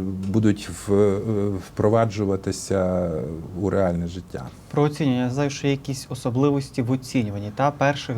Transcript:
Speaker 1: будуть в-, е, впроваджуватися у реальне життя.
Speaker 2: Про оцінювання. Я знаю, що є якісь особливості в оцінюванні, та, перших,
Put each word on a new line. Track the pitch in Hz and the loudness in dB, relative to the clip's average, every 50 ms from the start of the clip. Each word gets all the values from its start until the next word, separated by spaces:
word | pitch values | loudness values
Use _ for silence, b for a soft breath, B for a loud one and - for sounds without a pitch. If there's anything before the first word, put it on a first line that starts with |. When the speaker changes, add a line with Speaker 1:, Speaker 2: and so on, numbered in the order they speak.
| 92 95 95 95 95 98 | -2 -4 -4 -4 -2 0
Speaker 1:
будуть | 95 110 107 104 92 - - 90 82 - - 101 | 2 4 4 4 4 2 -2 -10 -12 -6 -2 2
в-, | 101 | 4
е, | 101 104 101 98 104 - 113 107 101 101 104 98 90 - - | 6 6 4 4 0 -2 -2 0 0 0 -2 -2 -4 -6 -8
впроваджуватися | - - 104 104 113 113 117 110 95 107 101 98 98 95 - 98 92 - - - 98 95 92 92 92 90 87 85 80 78 64 78 80 80 90 95 95 87 | -2 2 4 4 6 4 4 2 0 0 0 0 0 0 -2 -4 -4 -4 -2 -2 0 2 2 2 0 0 0 -2 -2 -4 -4 -6 -8 -10 -10 -10 -6 -2
у | 101 95 | -2 0
реальне | 98 101 95 90 87 85 85 | 2 2 2 2 2 0 -2
життя. | 85 92 92 - - - 67 64 - - - - - | -4 -6 -10 -12 -12 -12 -12 -12 -12 -14 -16 -10 -2
Speaker 2:
Про | - 147 | 2 2
оцінювання. | 147 151 147 - 156 135 123 127 127 | 2 2 2 0 0 2 2 2 0
Я | 123 | -2
знаю, | 123 143 147 139 | -2 -2 -2 -2
що | 139 - - | -2 -2 0
є | 139 | 0
якісь | 139 139 - 139 135 - - - | 0 0 -2 -6 -8 -8 -8 -10
особливості | 139 - - 127 117 131 143 143 143 139 139 - - - | -8 -6 -4 -2 2 2 4 4 2 2 -2 -4 -4 -2
в | 123 117 | 0 0
оцінюванні, | 135 131 - - - 131 107 104 101 101 104 104 104 | 0 -2 -2 -2 -2 0 0 -2 -4 -6 -6 -6 -2
та, | - 135 147 | 0 0 0
перших, | 143 - 139 143 143 - - - 120 | 2 2 2 2 2 0 -4 -6 -6